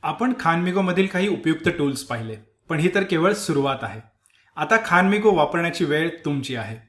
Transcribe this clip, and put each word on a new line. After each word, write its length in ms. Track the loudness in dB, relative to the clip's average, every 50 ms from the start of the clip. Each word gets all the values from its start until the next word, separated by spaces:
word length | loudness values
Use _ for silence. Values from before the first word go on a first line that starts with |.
| -4
आपण 300 | -6 -4 -2 -2 -2 -2 0
खानमिगोमधील 640 | 0 2 2 2 2 0 0 0 0 0 2 2 0
काही 220 | 0 0 -2 0 0
उपयुक्त 400 | -2 -2 0 -2 -2 0 0 -2 0 0
टूल्स 240 | -2 -2 -2 -4 -6
पाहिले, 340 | -8 -8 -8 -8 -10 -12 -14 -16 _ _ _ _ _
पण 100 | -2 0
ही 120 | 0 2 2
तर 80 | 0 0
केवळ 300 | 0 0 2 2 2 2
सुरुवात 440 | 0 -2 -2 0 0 2 0 -2 -4 -6
आहे. 180 | -10 -10 -12 -16 _ _ _ _ _ _ _ _ _ _
आता 200 | -8 -2 2 2 0 2
खानमिगो 460 | 4 4 4 4 4 2 4 4 4
वापरण्याची 540 | 4 4 2 2 2 -2 -2 -2 -2 -2 -2
वेळ 240 | 0 0 0 0 -2 -4 -6 -6
तुमची 320 | -4 -4 -4 -4 -6 -8
आहे. 200 | -8 -8 -8 -10 -12 -14